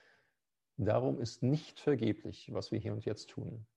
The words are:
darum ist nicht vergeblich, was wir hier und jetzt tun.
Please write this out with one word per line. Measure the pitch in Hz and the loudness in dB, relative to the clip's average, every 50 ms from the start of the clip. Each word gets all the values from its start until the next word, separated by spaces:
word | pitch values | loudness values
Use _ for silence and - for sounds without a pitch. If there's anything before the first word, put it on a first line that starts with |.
| _ _ _ _ _ _ _ _ _ _ _ _ _ _ _ - | _ _ _ _ _ _ _ _ _ _ _ _ _ _ _ 0
darum | 101 101 107 120 127 143 135 127 | 2 4 4 4 4 2 2 0
ist | 120 113 - - | -2 -4 -2 0
nicht | - 123 143 151 - - - - | 2 2 2 2 0 -6 -16 -2
vergeblich, | - 147 147 123 117 113 101 - - - 95 - - - - | 2 2 4 4 4 2 2 0 -2 -8 -10 -10 -10 -6 -4
was | 98 95 - | -4 -2 -2
wir | 110 110 | -2 -2
hier | - 107 107 | -2 -2 -4
und | 110 107 | -2 -2
jetzt | 107 107 - - - | -4 -4 -4 -8 -10
tun. | - - 110 107 - 113 110 - _ | -8 -8 -8 -6 -8 -10 -12 -16 _